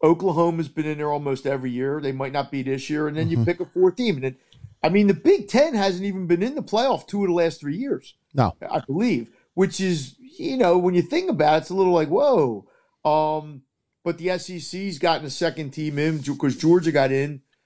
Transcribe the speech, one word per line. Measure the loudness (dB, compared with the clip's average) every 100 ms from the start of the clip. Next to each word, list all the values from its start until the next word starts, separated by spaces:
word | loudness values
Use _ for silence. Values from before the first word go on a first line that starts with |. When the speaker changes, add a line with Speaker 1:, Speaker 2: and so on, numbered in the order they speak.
Speaker 1:
Oklahoma's | 2 4 2 2 2 0 -4
been | -4 -4
in | -4
there | -4
almost | -2 -4 -4 -2
every | -2 -4
year. | -4 -2 -2
They | -4
might | -4 -4
not | -4 -4
be | -4
this | -4 -4 -4
year, | -4 -2
and | -2
then | -2
you | 0
Speaker 2:
Mm-hmm. | 0
Speaker 1:
pick | -2
a | -4
fourth | 2 2 2
team. | -2 0
And |
then, | -4 -8 _ _ -20 _
I | 2
mean, | 4 4
the |
Big | 4 4 2 2
Ten | 2 2
hasn't | 2 0 -2
even | -6 -6 0
been | 0
in | 0
the | -4
playoff | -2 0 0 -2 -4
two | -2
of | 0
the |
last | 2 0 -2
three | -8 -6
years. | -6 -6 -8 _ _
Speaker 2:
No. | 0 0 -2 -6
Speaker 1:
I | -6 -4
believe, | -2 0 0 -4 _ _
which | 0 0 0
is, | -2 -2 -6 -16
you | -20 -10 -6 2
know, | 4 4
when | 4
you | 2
think | 0 -2 -2
about | 2 4 4
it, |
it's | 0
a |
little | 0 4
like, | 4 2
whoa. | 2 4 4 2 -2 -12 _ _ _
Um, | 0 0 0 -4 -8 -18 _ _ _ _
but | -8 -6
the | -4
S | -6 -8
E | -12
C's | -10 -8 -8 -2
gotten | 0 0 -4
a |
second | -4 -4 -2 -10
team | -6 -6 -2
in | -2 -2
ju-, | -6 -2
'cause | -2 2
Georgia | 4 4 4
got | 2 2
in | 2 -2 -6 _ _